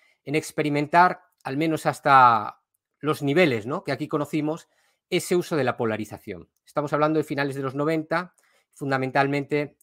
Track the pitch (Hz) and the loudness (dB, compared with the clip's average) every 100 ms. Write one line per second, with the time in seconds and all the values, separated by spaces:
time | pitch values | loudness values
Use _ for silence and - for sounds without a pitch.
0 | _ _ - 151 - - 147 147 147 170 | _ _ -6 -4 -4 -4 -2 -2 2 4
1 | 180 - _ _ 135 135 165 156 156 139 | 4 2 _ _ -8 -2 -2 0 -2 -2
2 | 147 135 123 110 104 - _ _ _ _ | 6 8 8 6 0 -10 _ _ _ _
3 | 147 147 143 156 170 113 113 160 - 139 | -4 -2 0 4 4 2 -4 -8 -6 -6
4 | 151 156 143 156 151 165 - _ _ _ | -4 -4 -4 -4 -4 -6 -10 _ _ _
5 | _ 180 - 180 - 160 123 117 117 107 | _ -4 0 -2 0 -2 -2 -2 -4 -4
6 | 104 101 - 87 82 _ _ - 143 147 | -8 -12 -14 -14 -16 _ _ -6 -4 0
7 | 151 156 143 139 143 139 135 139 151 160 | 2 0 -2 -4 -4 -4 -6 -4 -2 -2
8 | 151 165 180 _ _ _ _ _ 139 131 | -4 -6 -6 _ _ _ _ _ -4 -2
9 | 131 143 139 143 139 147 147 - | 0 0 0 -2 -2 -4 -4 -10